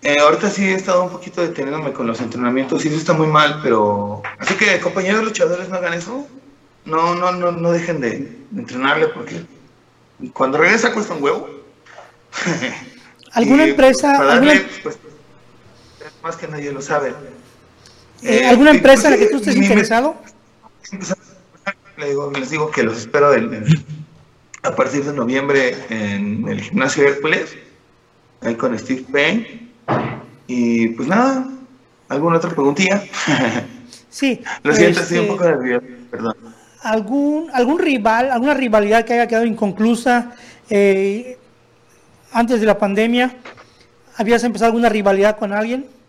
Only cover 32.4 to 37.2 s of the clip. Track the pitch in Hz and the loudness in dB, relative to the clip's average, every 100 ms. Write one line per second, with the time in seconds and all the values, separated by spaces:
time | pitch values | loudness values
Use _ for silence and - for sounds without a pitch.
32.4 | 170 165 139 143 185 202 - - - 135 | -2 0 0 2 0 0 -4 -8 -2 0
33.4 | 123 117 - - - - _ - 277 240 | 0 -2 -8 -16 -20 -20 _ -4 -2 -2
34.4 | - - 143 214 214 175 170 170 - 190 | -6 -8 0 4 4 4 0 -2 0 0
35.4 | 175 143 127 123 - 120 123 117 113 110 | 0 0 0 -4 -4 -20 -16 -8 -6 -6
36.4 | 117 - _ _ 233 220 202 277 | -12 -20 _ _ -4 -2 -2 -2